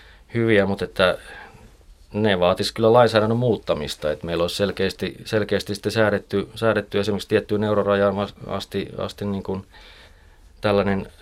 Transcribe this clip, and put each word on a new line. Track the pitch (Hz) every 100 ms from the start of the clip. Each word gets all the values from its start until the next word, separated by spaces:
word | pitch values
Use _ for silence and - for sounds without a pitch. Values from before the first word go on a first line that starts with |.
| - - -
hyviä, | 117 113 104 98
mutta | 95
että | 90 - 90 - - - - - - - - - -
ne | 104 107 92
vaatis | 87 95 98
kyllä | - 113
lainsäädännön | 120 113 107 107 117
muuttamista, | 123 104 - 78 71 - 78
että | 76 82
meillä | 85
olisi | 87 -
selkeästi, | 98 90 95 - 92 -
selkeästi | - 110 101 98 -
sitten | 101 107
säädetty, | 110 107 101 - 101 -
säädetty | - 113 104 - 101
esimerkiksi | 101 98 -
tiettyyn | 107 - 104
eurorajaan | 107 104 98 101 101 98
vas-, | 101 - -
asti, | 95 - 98 - 87
asti | 98 -
niin | 101 98
kuin | 95 95 - - - - - - - - - -
tällainen | 107 101 98 95 - -